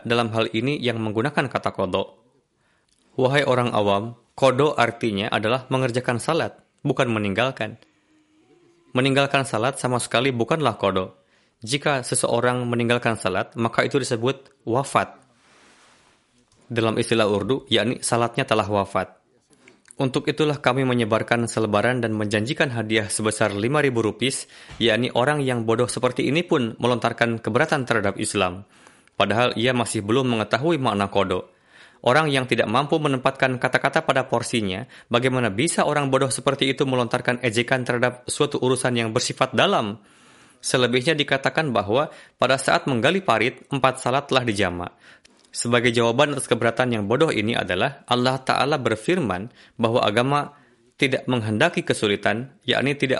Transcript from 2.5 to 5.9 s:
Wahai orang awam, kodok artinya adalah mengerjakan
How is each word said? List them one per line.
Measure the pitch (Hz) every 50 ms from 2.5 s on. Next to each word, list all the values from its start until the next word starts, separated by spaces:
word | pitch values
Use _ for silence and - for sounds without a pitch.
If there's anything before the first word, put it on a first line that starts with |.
| _ _ _ _ _ _ _ _ _ _ _ _ _ -
Wahai | 131 127 135 147 139
orang | - 127 127 120 120 110
awam, | 110 104 101 98 101 107 117 120 - _ _ _ -
kodok | 135 135 123 123 143 151 143 -
artinya | 117 113 110 - - 117 101 98 101 117 -
adalah | 113 104 107 120 131 123
mengerjakan | - 131 131 131 131